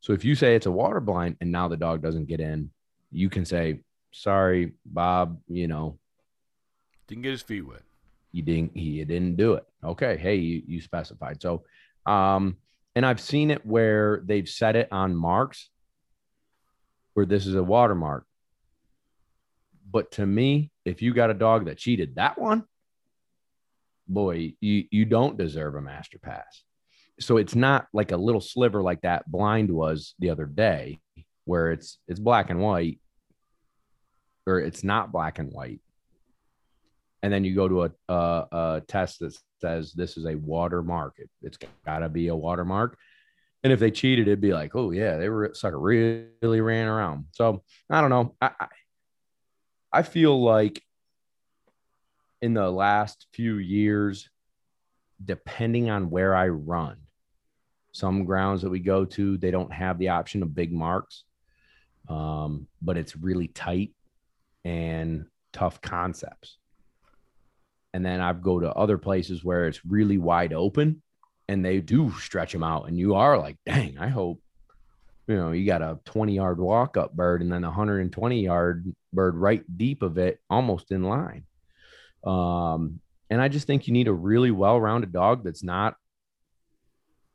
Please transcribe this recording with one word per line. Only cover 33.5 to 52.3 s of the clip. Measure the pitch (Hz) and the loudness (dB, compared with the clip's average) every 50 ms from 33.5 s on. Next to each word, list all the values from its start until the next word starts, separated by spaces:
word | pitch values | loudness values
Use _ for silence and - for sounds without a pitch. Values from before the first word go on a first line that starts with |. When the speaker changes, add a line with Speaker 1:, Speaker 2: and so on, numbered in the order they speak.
| _ _ _ _ _ _ _ _ _ _ _ _ _ _ _ _ _ _ _ | _ _ _ _ _ _ _ _ _ _ _ _ _ _ _ _ _ _ _
Speaker 1:
or | 95 92 90 | 0 0 0
it's | 71 82 85 - - | 0 -2 -6 -4 -2
not | 98 101 110 95 - | 0 0 0 0 -2
black | 98 87 80 78 - - | -4 -4 -4 -4 -6 -8
and | 76 67 | -10 -10
white. | 69 69 67 62 55 - _ _ _ _ _ _ _ _ _ _ _ _ _ _ _ _ _ _ _ _ _ _ _ _ _ _ _ _ | -10 -12 -12 -14 -14 -16 _ _ _ _ _ _ _ _ _ _ _ _ _ _ _ _ _ _ _ _ _ _ _ _ _ _ _ _
And | - 101 | -2 0
then | 101 98 98 | 0 0 0
you | 92 92 | 0 2
go | 98 95 92 | 2 2 2
to | 92 90 87 | 2 2 0
a, | 82 - _ _ - | 0 -4 _ _ -2
a, | 90 87 85 85 85 82 80 - | 0 0 0 0 0 -2 -4 -4
a | - 85 82 82 80 78 76 | -4 -4 -2 -2 -2 -4 -6
test | - - 98 92 82 - - | -4 -4 -2 -2 -4 -6 -10
that | 85 76 - - _ _ _ _ | -12 -12 -12 -16 _ _ _ _
says | - 85 82 82 80 78 | -6 -6 -4 -6 -8 -8
this | - 85 90 85 - | -8 -8 -8 -6 -6
is | 82 80 | -8 -6
a | 82 78 | -6 -6
watermark. | 76 76 76 80 82 85 85 87 87 82 87 87 82 73 69 - - | -6 -6 -6 -4 -2 -2 -2 -2 -4 -4 -4 -4 -6 -6 -8 -12 -16
It, | - - _ _ | -20 -20 _ _
it's | - 73 - - - - - _ - | -18 -18 -16 -16 -18 -20 -20 _ -10
gotta | 76 76 80 82 80 | -8 -6 -4 -6 -4
be | 78 85 85 85 | -4 -2 -2 -2
a | 82 | -2
watermark. | 80 76 85 87 87 87 90 95 101 113 123 - _ _ _ _ _ _ _ _ _ _ _ _ _ - | -4 -4 -4 -4 -4 -4 -2 -2 -2 -2 -4 -6 _ _ _ _ _ _ _ _ _ _ _ _ _ 2
And | 135 | 4
if | 127 98 | 4 6
they | 113 110 | 4 2
cheated, | - - - 131 131 120 107 101 | 2 2 2 2 4 4 4 4
it'd | 104 101 | 4 4
be | 101 101 | 2 2
like, | 90 78 76 76 - | 2 0 -2 -4 -4
"Oh | 120 123 95 | -2 -2 -2
yeah, | 85 95 110 90 80 | -2 -2 -2 -2 -2
they | 78 87 104 | -2 -2 -2
were, | 113 107 104 104 - | -2 -2 -4 -4 -4
sucker | - - 101 80 71 | -6 -6 -4 -4 0
really | 76 98 120 117 113 113 113 113 113 113 113 _ 117 113 113 110 | 2 4 6 6 4 4 2 -2 -6 -14 _ _ 0 2 2 2
ran | 110 113 113 113 113 | 2 2 0 0 0
around." | 110 110 110 104 87 73 73 73 76 | 0 0 0 -2 -2 -4 -6 -10 -8
So | - - 117 113 104 95 - _ _ _ _ - | -2 0 2 2 2 0 -6 _ _ _ _ 0
I | 156 160 | 2 4
don't | 151 135 | 4 6
know. | 127 123 120 123 - - | 4 4 2 0 -2 -2
I, | 127 131 - - | -2 -2 -2 -4
I, | - - - _ _ _ _ _ _ _ _ _ _ _ _ _ _ _ _ _ _ _ _ _ _ _ | -10 -12 -12 _ _ _ _ _ _ _ _ _ _ _ _ _ _ _ _ _ _ _ _ _ _ _
I | - 156 | 0 0
feel | 170 - - 170 160 151 139 131 | 0 2 4 6 6 6 6 6
like | 123 117 110 110 107 101 - - - _ _ _ _ _ _ _ _ _ _ _ _ _ _ _ _ _ _ _ _ _ _ _ _ _ _ _ _ _ | 6 6 6 6 4 2 0 -6 -16 _ _ _ _ _ _ _ _ _ _ _ _ _ _ _ _ _ _ _ _ _ _ _ _ _ _ _ _ _